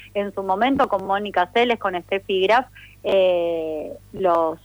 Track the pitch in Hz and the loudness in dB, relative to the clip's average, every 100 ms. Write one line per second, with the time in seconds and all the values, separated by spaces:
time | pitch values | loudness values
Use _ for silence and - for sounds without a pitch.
0 | - 202 202 196 196 190 240 269 247 196 | -8 -6 -4 -6 -2 0 0 2 0 0
1 | 196 196 208 180 180 233 240 226 196 180 | -2 -2 -2 -2 0 2 0 0 -2 -4
2 | 175 196 - 190 190 233 254 - - - | -4 -6 -2 0 2 2 0 -12 -20 -10
3 | 208 196 185 175 170 165 160 156 151 - | 0 2 4 2 0 -2 -4 -6 -8 -14
4 | - - 185 170 160 160 | -16 -4 0 2 0 -4